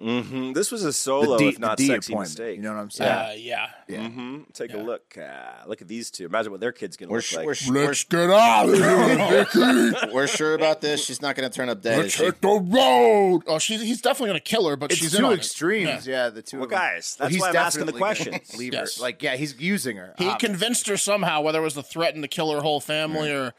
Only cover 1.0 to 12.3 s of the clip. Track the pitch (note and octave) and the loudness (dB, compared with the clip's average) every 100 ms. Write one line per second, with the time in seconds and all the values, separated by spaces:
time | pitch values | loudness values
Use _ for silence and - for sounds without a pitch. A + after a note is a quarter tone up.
1 | C3+ C3+ D3 A#2 C#3+ - A2 G#2+ C#3 A#2+ | 0 2 2 4 2 0 -2 0 2 0
2 | - G#2+ F2+ D#2 A2+ G2+ G#2+ G#2+ G2+ - | -2 -6 -6 -8 -10 -8 -8 -8 -10 -4
3 | - - A2 G#2+ A#2 A2+ - - - G2 | -2 0 -4 -8 -8 -8 -8 -12 -14 -10
4 | A2+ B2 B2 C#3+ - - A#2+ G#2+ A2 A2+ | -10 -10 -12 -12 -16 -14 -10 -8 -8 -10
5 | _ - C#2+ C2+ A#1+ A#1 C#2 A2 F2+ A2+ | _ -18 -16 -16 -16 -16 -14 -14 -10 -10
6 | A2 - E2+ G#2+ A2 F#2+ A#2+ - G2 - | -10 -12 -4 -4 -4 -6 -8 -6 -12 -12
7 | F2+ A2+ A2 E2 D3+ C#3+ C3 C3+ D3 C3+ | -6 -4 -4 -4 -4 -4 0 0 2 0
8 | - E3+ F3 G3+ A#3 A3+ - G3 - F#3 | 0 2 6 8 8 6 6 6 6 6
9 | - - - G3 G3+ - B3+ B3+ A#3 - | 6 4 6 6 6 4 6 6 4 2
10 | - B2 C#3 - D#3 D#3 D#3+ D3+ D3+ D3 | -2 0 0 0 0 2 2 2 0 -2
11 | - B2 C#3+ C3+ C3 A2 B2+ G#2 A2+ A2+ | -4 -6 -4 -4 -4 -4 -4 -2 0 2
12 | G3 - F3 | 2 2 0